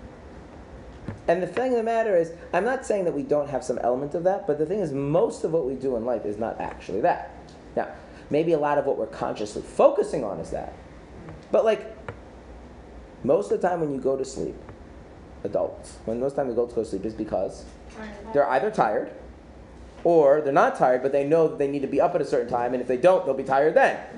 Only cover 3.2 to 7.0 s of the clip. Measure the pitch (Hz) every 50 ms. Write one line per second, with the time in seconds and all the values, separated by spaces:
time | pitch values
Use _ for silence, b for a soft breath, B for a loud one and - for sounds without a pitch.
3.2 | 131 131 147 147 139 135 135 127 - - 123 - - 120 127 135 143 143 - 175
4.2 | 170 185 196 190 - - 143 143 156 151 196 214 185 151 131 135 139 143 156 180
5.2 | 226 233 - - - 175 156 165 135 131 135 117 131 135 123 110 113 127 120 104
6.2 | 104 104 104 107 113 101 - - 85 - - - - - 87 104